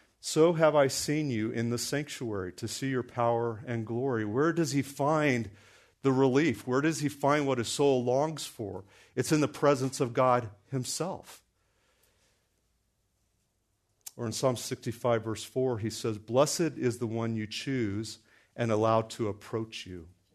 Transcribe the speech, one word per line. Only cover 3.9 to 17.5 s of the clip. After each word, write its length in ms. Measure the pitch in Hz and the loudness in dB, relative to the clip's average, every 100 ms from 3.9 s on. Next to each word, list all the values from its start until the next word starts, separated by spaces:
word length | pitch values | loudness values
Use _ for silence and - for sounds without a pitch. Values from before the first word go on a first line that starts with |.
| 117 135 113 104 | -4 -2 -2 -2
Where 280 | 117 165 | 0 2
does 200 | 160 151 | 0 0
he 100 | 139 | -2
find 640 | 127 - 143 156 151 123 104 - - - _ _ | -4 -2 0 2 2 0 -4 -12 -20 -20 _ _
the 80 | 135 | 2
relief? 560 | 131 135 131 131 104 127 | 4 4 4 2 0 -2
Where 140 | 127 | 0
does 180 | 156 151 | 2 0
he 100 | 143 | -4
find 380 | - 139 147 139 | 0 2 2 2
what 100 | 127 | 0
his 100 | 107 | -2
soul 360 | - 143 131 | 2 2 4
longs 420 | 120 127 156 151 - | 2 0 0 -4 -10
for? 400 | - 101 95 - - _ 127 | -10 -10 -10 -12 -20 _ -4
It's 160 | 123 | 2
in 100 | 156 | 4
the 60 | 135 | 2
presence 520 | - 147 135 131 - | 4 4 4 0 -2
of 140 | 123 | 0
God 380 | 117 127 123 110 - _ | 2 4 4 0 -10 _
himself. 760 | 135 123 - 170 117 - - _ _ _ _ _ _ _ _ _ _ _ _ _ _ _ _ _ _ _ _ _ _ _ _ _ _ - - | -6 -4 -6 -6 -8 -14 -20 _ _ _ _ _ _ _ _ _ _ _ _ _ _ _ _ _ _ _ _ _ _ _ _ _ _ -16 -8
Or 100 | 113 | -6
in 80 | |
Psalm 240 | 107 131 120 | 0 0 0
sixty-five, 680 | - 131 123 - 123 117 | -4 -6 -6 -2 0 0
verse 220 | 110 104 - | 0 -6 -6
four, 340 | 131 131 113 | -2 -2 -2
he 100 | 113 | -4
says, 280 | 110 120 104 | -4 -4 -6
"Blessed 600 | 110 123 151 - 160 139 | 0 2 4 2 -2 0
is 200 | 123 117 | -2 -2
the 100 | 113 | -4
one 300 | 113 113 113 | -2 -4 -4
you 100 | |
choose 680 | 107 | -6